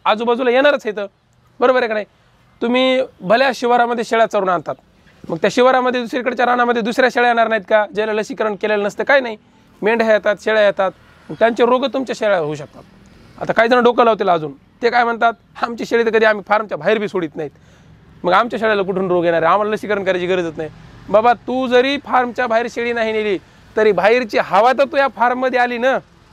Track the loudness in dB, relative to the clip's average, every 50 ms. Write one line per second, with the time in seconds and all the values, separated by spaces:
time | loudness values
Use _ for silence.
0 | -2 0 0 0 0 -2 0 0 0 0 2 4 4 4 2 2 -2 -6 -8 -6
1 | -8 -10 _ _ _ _ _ _ _ _ _ -2 2 2 2 2 0 -2 -2 -4
2 | -6 -8 _ _ _ _ _ _ _ _ _ -6 -4 0 0 2 2 2 2 0
3 | -2 -4 -6 -10 -2 0 2 2 2 2 0 -2 -2 0 2 2 2 0 -2 -4
4 | -4 -2 0 0 0 2 0 -2 0 0 -2 -2 -2 -6 -10 -10 _ _ _ _
5 | _ _ _ _ -12 -10 -8 -2 -2 -2 2 4 4 4 4 2 2 0 -2 -4
6 | -4 -4 -6 -6 -4 -4 -2 -2 0 0 2 0 0 0 0 -2 -2 -4 0 0
7 | 0 0 2 2 2 2 2 2 2 0 0 -4 -2 0 2 2 2 0 -2 -4
8 | -4 -2 -2 -4 -4 -6 -4 -4 -4 -4 -4 -4 -2 -2 -2 0 -2 -4 -4 -6
9 | -2 2 2 2 0 -2 -8 -12 _ _ _ _ _ _ _ -4 -2 0 0 0
10 | 0 0 0 0 2 -2 -4 -2 -2 -2 0 2 2 2 2 0 -2 -4 -4 _
11 | _ _ _ _ _ -12 -4 0 0 0 2 2 2 2 2 2 0 -2 -4 -4
12 | -6 -6 -6 -4 -2 0 0 0 -2 -4 -6 -8 -12 -16 _ -20 -20 -20 -20 -20
13 | -20 -20 -20 -20 -20 -20 -14 -12 -6 -4 0 2 2 4 4 4 4 2 4 4
14 | 2 2 2 0 0 0 0 0 -2 -6 -12 -14 _ _ _ -4 -4 -2 0 0
15 | 0 0 0 0 0 0 -2 -2 _ _ -12 -8 -8 -8 -6 -8 -8 -2 0 0
16 | 0 2 2 2 2 2 2 0 -2 0 0 0 0 -2 -8 -4 0 0 0 0
17 | 0 -4 -2 -2 -4 -4 -4 -8 -10 -10 -12 -16 _ -20 -20 -20 -20 -20 -20 -20
18 | -20 -20 -18 -8 -2 2 2 4 2 2 -2 -2 0 0 0 0 0 -2 -2 -2
19 | -2 0 0 0 2 2 2 2 2 2 2 2 0 -2 -4 -6 -4 -4 -4 -2
20 | -2 -2 -2 -2 0 -2 -2 -2 -2 -4 -6 -8 -10 -10 -10 -16 -20 -20 -20 -20
21 | -8 0 2 2 4 4 2 0 -2 -6 -4 -4 -2 2 2 2 2 2 0 -4
22 | -4 -2 -2 0 0 -2 -4 -4 -4 -2 0 -2 -2 -2 -6 -6 -6 -4 -2 -2
23 | -2 -2 -2 -2 -2 -2 -4 -4 -6 -12 -20 -20 -18 -8 -2 2 2 2 4 4
24 | 4 4 4 2 0 -2 -2 -2 -2 2 2 2 4 4 4 2 0 -2 0 0
25 | 0 0 0 0 0 0 0 0 -2 -2 0 0 -2 -2 -2 -2 -2 0 0 -2
26 | -4 _ _ _ _ _